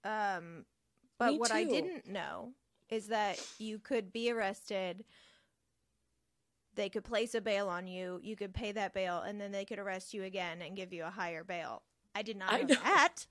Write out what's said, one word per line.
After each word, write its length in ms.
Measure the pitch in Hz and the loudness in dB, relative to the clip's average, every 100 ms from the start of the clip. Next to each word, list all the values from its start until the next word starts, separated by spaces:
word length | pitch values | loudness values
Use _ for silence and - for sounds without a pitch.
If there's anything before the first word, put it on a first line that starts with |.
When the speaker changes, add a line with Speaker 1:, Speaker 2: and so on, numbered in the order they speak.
Speaker 1:
Um, 600 | 202 214 202 185 170 170 - _ _ _ _ _ | -2 0 0 0 -6 -14 -16 _ _ _ _ _
but 140 | 240 | 4
Speaker 2:
Me 40 | 294 | 4
Speaker 1:
what 120 | - | 4
I 120 | 220 | 2
Speaker 2:
too. 60 | 339 | 4
Speaker 1:
didn't 380 | 240 370 330 - | 2 0 -6 -6
know 460 | 190 147 180 240 262 _ _ _ | -6 -4 -6 -10 -16 _ _ _
is 140 | 220 208 | -6 -2
that 320 | 220 202 175 - - | 0 0 -2 -8 -10
you 220 | 220 214 | -8 -8
could 320 | - 254 190 | -2 -2 0
be 180 | 226 233 | -2 0
arrested, 720 | 233 196 202 - 202 185 180 - - - _ _ _ _ _ _ _ _ _ _ _ _ _ _ - | 0 0 -2 -4 -2 -2 -6 -12 -20 -20 _ _ _ _ _ _ _ _ _ _ _ _ _ _ -4
they 140 | 196 | -2
could 140 | 214 | -2
place 320 | - 226 226 233 | -2 0 0 0
a 60 | |
bail 260 | 214 196 202 | 2 2 2
on 180 | 175 185 | -2 -4
you, 320 | 180 185 180 | -6 -6 -6
you 120 | 196 214 | -8 -6
could 180 | 202 | -6
pay 180 | 190 220 | -4 -4
that 220 | 202 196 | -2 -2
bail, 260 | 196 185 175 | 0 0 0
and 180 | - 208 | -2 -6
then 120 | 202 | -4
they 140 | 196 196 | -6 -6
could 140 | 202 | -6
arrest 340 | 202 185 185 | -4 -6 -6
you 100 | 208 | -8
again 380 | 190 190 180 165 | -4 -4 -4 -4
and 140 | 175 190 | -8 -8
give 180 | 185 | -8
you 100 | 175 | -6
a 60 | 165 | -6
higher 340 | 190 175 160 | -4 -4 -4
bail. 400 | 185 175 156 110 _ _ _ 202 | -6 -6 -6 -10 _ _ _ -6
I 60 | |
did 160 | 214 202 | -4 -2
not 160 | 185 | 4
Speaker 2:
I 80 | 233 | 4
Speaker 1:
know 60 | 277 | 8
Speaker 2:
know. 80 | 269 | 6
Speaker 1:
that. 440 | 247 370 311 - - | 10 8 8 4 -14